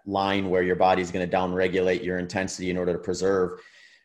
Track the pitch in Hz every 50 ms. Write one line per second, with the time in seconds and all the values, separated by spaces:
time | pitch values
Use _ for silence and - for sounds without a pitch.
0 | - 101 98 98 98 98 98 101 98 92 90 92 90 90 90 87 92 92 92 92
1 | 90 87 92 95 90 87 92 92 92 90 90 92 92 92 87 95 90 92 92 87
2 | - 90 90 90 90 87 104 95 95 92 - - 90 90 90 90 90 87 85 85
3 | - 95 90 87 92 98 98 92 90 87 90 - - - - - - - - _